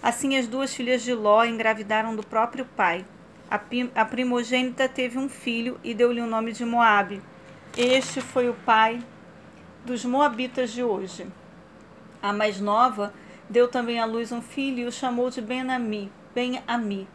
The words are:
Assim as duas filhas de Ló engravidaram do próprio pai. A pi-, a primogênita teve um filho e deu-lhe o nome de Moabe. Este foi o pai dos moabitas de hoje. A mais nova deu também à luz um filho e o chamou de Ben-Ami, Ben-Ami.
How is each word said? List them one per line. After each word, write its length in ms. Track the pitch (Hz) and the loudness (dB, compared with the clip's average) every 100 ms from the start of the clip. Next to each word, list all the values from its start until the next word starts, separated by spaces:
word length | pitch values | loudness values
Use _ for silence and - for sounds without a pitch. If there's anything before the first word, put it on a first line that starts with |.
Assim 340 | 233 240 277 269 | 0 0 0 0
as 80 | 240 | 0
duas 300 | 254 269 - | -2 -4 -4
filhas 260 | 247 254 | 0 0
de 100 | 226 | 0
Ló 320 | 240 208 214 | 0 6 6
engravidaram 720 | 233 226 220 220 208 220 220 220 | 6 2 0 0 0 0 0 -4
do 60 | |
próprio 440 | - 220 240 247 254 | -2 0 0 -2 -8
pai. 380 | - 190 170 185 - - - - | 0 0 0 -6 -20 -20 -20 -6
A 80 | 208 | -6
pi-, 340 | - 240 247 - | -4 -4 -2 0
a 100 | 220 | 0
primogênita 800 | 240 254 240 226 254 254 247 262 | 0 0 -2 0 0 0 0 -2
teve 300 | 262 254 240 | 0 -4 -2
um 100 | 277 | -6
filho 520 | - - 233 233 247 | -6 -6 -4 -4 -6
e 120 | - 220 | -8 2
deu-lhe 260 | 240 233 | 2 2
o 60 | 233 | -2
nome 240 | 226 226 | -2 -2
de 120 | 220 | -4
Moabe. 560 | 233 233 233 208 196 196 - - - - - - | -2 4 6 6 2 -6 -14 -20 -20 -20 -14 -2
Este 460 | 240 262 262 - | 4 4 2 -6
foi 260 | 254 262 247 | -4 0 0
o 60 | |
pai 480 | 233 - 220 220 240 240 - - - - - - - | 0 2 4 4 2 -10 -18 -20 -20 -20 -20 -20 -18
dos 220 | 247 247 247 | -8 -6 0
moabitas 640 | 262 294 226 254 254 247 | 4 2 2 -4 -2 -4
de 120 | 233 | -2
hoje. 420 | 247 196 185 - 185 - - - - - - - - - | -2 -2 -4 -10 -14 -16 -20 -20 -20 -20 -20 -20 -20 -6
A 100 | 202 | -4
mais 280 | 208 214 190 | 0 0 0
nova 520 | 202 208 254 208 208 - - - - | 0 4 4 2 -6 -6 -20 -20 -2
deu 180 | 233 240 | 2 4
também 320 | 247 233 233 | 2 -2 -2
à 60 | 226 | -2
luz 260 | 226 226 | -2 -4
um 120 | 233 | -6
filho 380 | 233 - 269 254 | -8 -6 -4 -4
e 40 | 240 | -6
o 60 | |
chamou 400 | 240 262 240 247 | -4 -4 0 -2
de 100 | 254 | -4
Ben-Ami, 720 | 214 254 254 254 233 214 196 - - - | -6 -6 -2 -2 -2 -4 -8 -14 -10 -4
Ben-Ami. 720 | 247 254 - 240 220 196 190 | -2 -4 -4 -4 -2 -4 -8